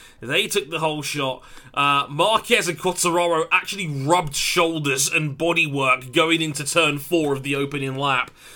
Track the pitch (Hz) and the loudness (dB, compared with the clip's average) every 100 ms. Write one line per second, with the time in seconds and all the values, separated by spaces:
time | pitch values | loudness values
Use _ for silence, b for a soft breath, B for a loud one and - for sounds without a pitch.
0 | B B 117 160 214 208 151 160 160 151 | B B -2 0 0 -2 -4 -2 -2 -2
1 | 139 147 135 127 B B B 139 143 143 | -6 -4 -4 -6 B B B 0 2 2
2 | 139 147 190 220 - 220 175 165 185 175 | 0 0 2 2 2 2 2 -2 -2 0
3 | 175 175 175 160 165 180 185 196 170 139 | 2 2 2 2 2 0 -2 -6 -6 -4
4 | 135 180 156 - - 180 165 160 143 135 | 2 2 2 -2 0 2 2 0 -2 0
5 | 139 165 151 120 165 170 156 139 131 127 | 0 0 -2 -2 0 0 0 0 2 0
6 | 127 139 160 165 160 143 139 170 156 143 | 0 2 2 2 0 -4 -2 2 2 0
7 | 139 170 147 135 139 139 139 143 135 135 | 0 0 2 0 -2 -2 -2 -4 -6 -2
8 | 139 127 123 B B | 0 0 -2 B B